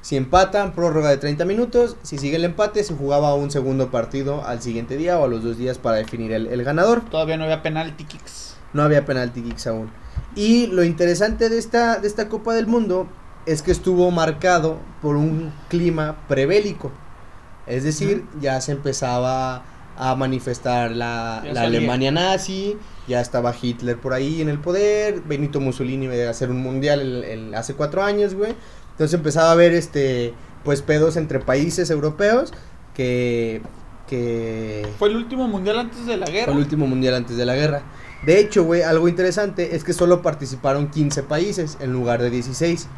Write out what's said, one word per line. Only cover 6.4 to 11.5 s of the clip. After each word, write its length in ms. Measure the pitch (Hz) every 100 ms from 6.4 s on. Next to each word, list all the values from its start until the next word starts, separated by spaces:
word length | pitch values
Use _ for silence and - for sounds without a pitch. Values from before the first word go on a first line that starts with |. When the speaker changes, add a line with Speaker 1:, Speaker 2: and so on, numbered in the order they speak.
| 110
Speaker 1:
el 160 | 123
ganador. 380 | 123 156 196 240 226
Speaker 2:
Todavía 280 | 160 156 160
no 80 | 160
había 180 | 160
penalty 400 | 160 156 165 151
kicks. 540 | - - - - - - -
Speaker 1:
No 100 | 143
había 220 | 147 147 147
penalty 360 | 127 123 123
kicks 240 | 117 113 123
aún. 240 | 113 110 - - - - -
Y 320 | 214 233 233
lo 160 | 185 170
interesante 640 | 160 175 175 208 220
de 80 | 226